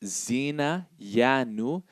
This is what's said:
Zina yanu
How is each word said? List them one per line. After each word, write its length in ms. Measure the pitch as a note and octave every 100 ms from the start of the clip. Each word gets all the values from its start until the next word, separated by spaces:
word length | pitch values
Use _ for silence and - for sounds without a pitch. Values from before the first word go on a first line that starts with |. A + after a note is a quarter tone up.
Zina 840 | G#2 - - B2 C#3+ D3 C#3+ F3 F3 -
yanu 840 | G2+ G#2+ B2 C3+ B2 G#2+ A#2 F3 -